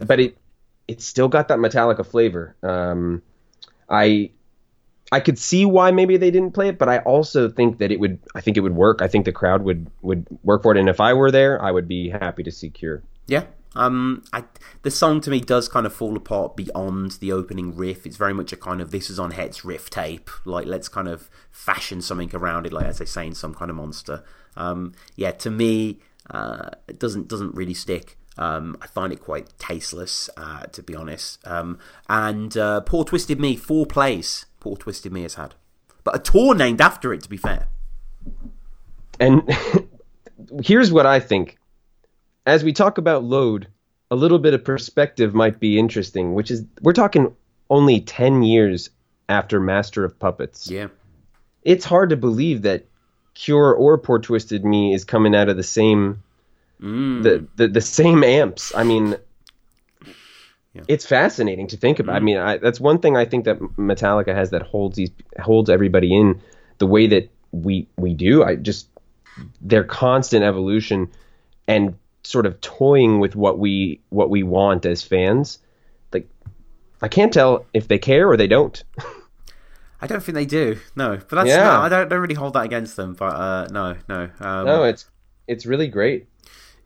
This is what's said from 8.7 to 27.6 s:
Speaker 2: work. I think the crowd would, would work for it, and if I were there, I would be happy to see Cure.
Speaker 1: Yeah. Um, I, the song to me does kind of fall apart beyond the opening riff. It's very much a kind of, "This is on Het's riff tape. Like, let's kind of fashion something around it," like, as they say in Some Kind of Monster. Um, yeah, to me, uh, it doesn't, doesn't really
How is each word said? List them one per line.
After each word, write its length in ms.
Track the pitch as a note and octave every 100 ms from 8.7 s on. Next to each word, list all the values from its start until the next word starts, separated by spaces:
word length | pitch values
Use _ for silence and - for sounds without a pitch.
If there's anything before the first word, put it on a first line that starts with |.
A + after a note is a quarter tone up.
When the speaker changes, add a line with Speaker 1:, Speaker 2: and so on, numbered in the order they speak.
| E2+
Speaker 2:
work. 260 | G2+ A2
I 60 | F#2+
think 160 | G#2+ F#2+
the 60 |
crowd 300 | - F#2 F#2+
would, 280 | F#2+ F2 D#2+ -
would 240 | F#2 F#2 - -
work 200 | F#2+ G#2
for 120 | A#2
it, 40 | G#2
and 100 | F#2+
if 120 | F#2
I 120 | A2
were 180 | B2+ C3+
there, 320 | C3+ C3+ C3+
I 80 | G2
would 160 | F2+ E2+
be 200 | F2+ F2
happy 340 | G2+ F#2 E2+
to 60 | E2
see 200 | - E2
Cure. 320 | - D#2+ D2+ - - -
Speaker 1:
Yeah. 180 | C#3 F3+ - - B2
Um, 480 | B2 B2+ B2+ B2+ -
I, 120 | A#2+ - - - -
the 80 | C#3
song 300 | - D#3+ D#3
to 100 | D3
me 100 | C3+
does 280 | B2 B2 A#2
kind 180 | B2+ A2
of 60 |
fall 220 | - A2+ G#2+
apart 400 | - G2+ - -
beyond 560 | F#2 - F#2+ F#2+ F#2+ -
the 100 | G2
opening 440 | F#2+ F2+ F#2+ F2+ E2+
riff. 300 | F#2 F#2+ -
It's 100 | -
very 160 | G2
much 180 | G2 -
a 40 | F2+
kind 240 | F2+ F#2
of, 100 | D#2+
"This 180 | G2 -
is 100 | F#2
on 120 | F2
Het's 300 | E2+ E2+ -
riff 240 | F2+ F2 -
tape. 400 | - D#2+ E2+ - - F#2
Like, 200 | F2 -
let's 220 | F2+ -
kind 180 | G2+ F#2
of 220 | E2 - _ _
fashion 480 | - - F#2 - F#2
something 340 | F2 F2+ E2+
around 300 | F2+ F2 E2+ E2
it," 60 |
like, 140 | D#2 D#2+
as 120 | D#2+
they 60 |
say 220 | E2+ F2+ E2
in 80 |
Some 200 | D#2+ D#2
Kind 160 | - F2
of 60 | D#2+
Monster. 480 | D2+ D2+ - D2+ - - _ -
Um, 380 | F2 F2 F2+ - _ -
yeah, 160 | G2
to 180 | - A2+
me, 500 | A2 A2+ A2 A2 G#2 _ _ _
uh, 400 | - A1+ A1 - - -
it 100 | -
doesn't, 300 | A#2+ G2+ -
doesn't 260 | G#2+ G2+
really 200 | -